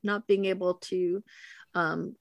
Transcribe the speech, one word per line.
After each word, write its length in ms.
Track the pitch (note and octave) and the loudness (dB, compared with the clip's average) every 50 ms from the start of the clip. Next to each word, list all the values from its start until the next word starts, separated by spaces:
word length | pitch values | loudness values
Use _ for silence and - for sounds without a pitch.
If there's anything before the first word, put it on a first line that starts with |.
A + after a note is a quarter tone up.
| - | -2
not 240 | G3+ G#3 G3+ - | -2 -2 0 2
being 180 | - G3+ G3 G3 | 2 4 4 4
able 300 | F#3+ F#3 F#3+ F3+ F3+ F3+ | 0 0 2 2 0 0
to, 480 | F3+ - - F#3+ F#3 F3+ F3 F3+ G3+ - - - - - - - - - _ - | 0 -4 -4 -2 0 0 0 0 -2 -6 -10 -20 -20 -20 -20 -20 -20 -14 _ -2
um, 400 | F3 E3+ D#3 D#3+ E3+ E3+ - - _ | 0 0 0 0 -2 -4 -6 -10 _